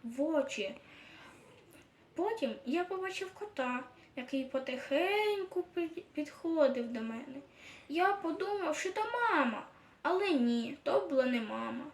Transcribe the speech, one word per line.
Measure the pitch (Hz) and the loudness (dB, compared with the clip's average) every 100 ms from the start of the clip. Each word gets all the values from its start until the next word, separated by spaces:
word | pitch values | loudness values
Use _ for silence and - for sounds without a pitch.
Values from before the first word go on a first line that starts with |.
в | 233 240 | -8 -2
очі. | 302 311 262 - 196 - - - - - - - - - - - - _ - - | 2 2 0 -2 -6 -6 -18 -20 -20 -20 -20 -20 -20 -20 -20 -20 -20 _ -12 -2
Потім | 392 453 254 208 240 | 0 0 -2 -2 -2
я | 320 | -2
побачив | 359 381 370 370 370 | 0 -4 -4 -6 -8
кота, | - 415 - 254 247 - - - - | -8 -10 -4 -2 -2 -6 -18 -14 -12
який | 247 269 | -4 -4
потихеньку | 254 262 262 254 - 277 370 415 427 403 370 359 349 | -2 -4 -4 -8 0 2 4 4 2 0 -2 -4 -4
під-, | 349 330 330 - | -4 -4 -6 -8
підходив | - 294 - 339 320 269 247 233 | -6 -6 -6 -2 4 4 4 -4
до | 233 | -4
мене. | 226 226 277 - - - - - - | -6 -6 -10 -14 -16 -20 -20 -20 -4
Я | 311 381 | 2 4
подумав, | 403 330 370 381 403 330 302 | 4 -2 -2 -2 0 0 0
що | 381 | -2
то | 392 440 480 466 | -2 -2 2 4
мама, | 339 247 214 - - - - | 4 4 0 -8 -20 -20 -4
але | 302 370 403 | 0 2 4
ні, | 285 240 233 233 285 | 4 4 2 -2 -4
то | - - 339 | 2 2 4
була | 269 254 | 2 4
не | 240 | 2
мама. | 214 220 226 233 294 | -2 -4 -4 -6 -8